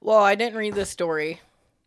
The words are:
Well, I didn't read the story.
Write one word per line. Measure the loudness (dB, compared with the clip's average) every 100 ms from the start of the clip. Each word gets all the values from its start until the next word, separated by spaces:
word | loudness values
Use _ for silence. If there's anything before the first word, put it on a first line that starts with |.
Well, | 2 4
I | 4 2
didn't | -2 -4
read | -4 -4
the | -6
story. | -4 -4 -4 -6 -8 _ _ _ _